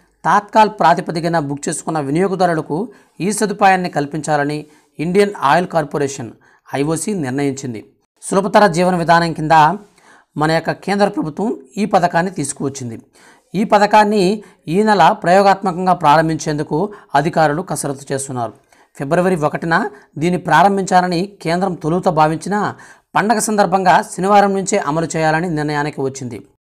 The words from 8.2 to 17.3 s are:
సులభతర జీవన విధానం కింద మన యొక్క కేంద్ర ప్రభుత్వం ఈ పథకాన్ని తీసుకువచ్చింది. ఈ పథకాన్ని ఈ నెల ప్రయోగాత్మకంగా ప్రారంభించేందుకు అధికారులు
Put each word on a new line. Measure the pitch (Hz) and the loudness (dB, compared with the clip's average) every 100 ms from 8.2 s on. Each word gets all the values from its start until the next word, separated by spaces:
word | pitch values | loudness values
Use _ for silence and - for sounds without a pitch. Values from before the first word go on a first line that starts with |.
| - | -4
సులభతర | 190 190 - 185 160 | -2 2 4 4 2
జీవన | 180 175 | 0 0
విధానం | 160 170 170 151 | 2 2 2 -2
కింద | 156 160 151 208 - _ _ _ _ 147 | 2 4 4 2 -10 _ _ _ _ -2
మన | 156 165 | 0 0
యొక్క | 165 147 185 | -2 -6 -4
కేంద్ర | 170 196 202 | 0 0 -2
ప్రభుత్వం | 156 - - - - - | -6 -4 -6 -6 -10 -6
ఈ | 208 | 0
పథకాన్ని | 190 175 165 185 180 | 2 2 0 -2 -4
తీసుకువచ్చింది. | 139 - 143 139 120 113 - _ - _ _ | -8 -6 -8 -8 -10 -12 -16 _ -20 _ _
ఈ | 175 208 | -4 0
పథకాన్ని | 208 202 220 208 214 180 214 - _ - 180 | 2 4 4 4 2 2 0 -6 _ -4 0
ఈ | 214 | 2
నెల | 196 165 214 | 4 4 2
ప్రయోగాత్మకంగా | 165 190 196 190 190 175 185 175 | 2 4 4 2 -2 -2 -2 2
ప్రారంభించేందుకు | 151 156 160 160 165 147 147 156 208 - _ 147 | 4 4 2 -2 -4 -4 -4 -4 -4 -8 _ -2
అధికారులు | 165 | 0